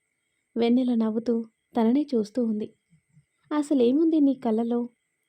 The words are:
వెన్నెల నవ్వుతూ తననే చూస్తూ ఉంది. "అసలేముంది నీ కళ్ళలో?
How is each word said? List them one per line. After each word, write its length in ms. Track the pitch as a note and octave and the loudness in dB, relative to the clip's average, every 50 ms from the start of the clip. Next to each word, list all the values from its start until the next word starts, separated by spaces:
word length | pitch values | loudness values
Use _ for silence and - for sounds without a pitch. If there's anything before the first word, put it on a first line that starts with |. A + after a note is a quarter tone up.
| _ _ _ _ _ _ _ _ _ _ _ | _ _ _ _ _ _ _ _ _ _ _
వెన్నెల 380 | A3+ A#3 A#3 A#3+ B3+ C4 B3 B3 | -2 0 2 2 2 0 0 0
నవ్వుతూ 500 | A3+ A3 A3 G#3+ A#3 A3+ - A#3 A#3 A3+ - _ _ _ _ _ B3 | 0 -2 -2 -2 -4 -2 -2 -4 -4 -4 -8 _ _ _ _ _ 0
తననే 260 | A3 A3+ B3 C#4+ D4+ C#4+ C4 | 0 2 2 0 0 -2 -2
చూస్తూ 300 | A3+ G#3 G#3 - C4 A#3+ | -4 -4 -4 -4 -4 -4
ఉంది. 300 | A3+ G#3+ G#3 G#3+ - - _ _ _ _ _ _ _ _ _ _ _ _ _ _ _ D4+ | -2 -4 -6 -8 -10 -14 _ _ _ _ _ _ _ _ _ _ _ _ _ _ _ -4
"అసలేముంది 680 | D4+ C#4+ D4 D#4 C4 A#3+ A#3+ C4 D4 E4+ E4 D#4+ D#4 | -4 -2 0 2 2 4 4 4 2 2 2 2 4
నీ 140 | C#4+ C#4 C4 | 2 2 2
కళ్ళలో? 540 | C4+ - A#3 G#3+ A3 A#3 A#3 A#3+ A#3+ A#3+ A#3+ - _ _ _ _ _ _ | 0 -2 -2 -2 -2 -2 -2 -2 -4 -4 -6 -10 _ _ _ _ _ _